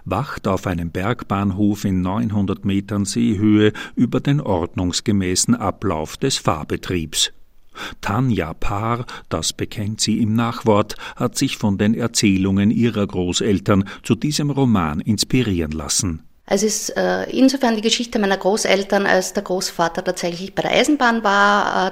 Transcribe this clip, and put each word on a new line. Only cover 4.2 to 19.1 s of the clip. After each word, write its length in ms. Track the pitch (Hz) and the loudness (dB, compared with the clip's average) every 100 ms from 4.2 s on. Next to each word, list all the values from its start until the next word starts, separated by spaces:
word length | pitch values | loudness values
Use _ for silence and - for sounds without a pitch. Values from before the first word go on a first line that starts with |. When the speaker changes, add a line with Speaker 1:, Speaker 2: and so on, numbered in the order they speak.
| 147 143 | 0 0
Speaker 1:
ordnungsgemäßen 1120 | - 90 85 - 90 - - 101 92 92 - 117 | 0 -2 -2 -2 -2 -2 0 0 2 0 2 0
Ablauf 640 | 101 - - 80 78 - | 0 -2 -2 -2 -4 -4
des 200 | 135 - | -2 -2
Fahrbetriebs. 960 | - 78 76 87 - 90 78 - - - - - - - - - | 0 -2 -2 -6 -2 -4 -2 -2 -2 -4 -20 -20 -20 -14 -14 -8
Tanja 540 | - 104 131 95 80 82 | -2 0 2 0 -2 -2
Paar, 500 | - 101 113 117 123 - - | -2 0 -2 -4 -6 -14 -6
das 240 | 82 82 | -4 -4
bekennt 480 | - 101 - 104 110 | -4 -6 -4 -6 -2
sie 180 | - 104 | 0 0
im 140 | 110 | 2
Nachwort, 640 | 110 117 117 117 104 107 - - - | 0 0 0 2 4 2 -4 -12 -4
hat 220 | 123 - | -4 -2
sich 180 | 135 - | -4 0
von 220 | 107 98 | 0 2
den 160 | 104 | 2
Erzählungen 800 | 117 117 - 110 95 95 98 101 | 2 -2 2 4 4 4 4 4
ihrer 360 | - 117 104 101 | 4 2 2 -2
Großeltern 800 | 92 90 87 107 98 - 101 98 - | -2 -2 0 0 0 2 2 0 -4
zu 120 | - 123 | 0 0
diesem 340 | 147 151 147 | 0 -2 -2
Roman 500 | 139 135 104 78 76 | 0 2 2 0 -2
inspirieren 720 | - 104 - 127 113 90 78 | -2 0 0 0 2 0 -2
lassen. 520 | 78 71 - 98 80 - - - | -4 -4 -2 -2 -4 -10 -20 -2
Speaker 2:
Es 120 | 202 | 0
ist, 340 | 214 202 - - | 0 -2 -4 -2
äh, 320 | 185 180 190 | 0 0 -2
insofern 460 | - 262 269 240 226 | 4 4 4 0 0
die 60 | |
Geschichte 360 | 220 - 240 226 | 0 0 -2 -2
meiner 180 | 196 190 | 0 0
Großeltern, 720 | 185 214 - 190 196 202 | 2 0 2 0 2 0
als 280 | 196 | 2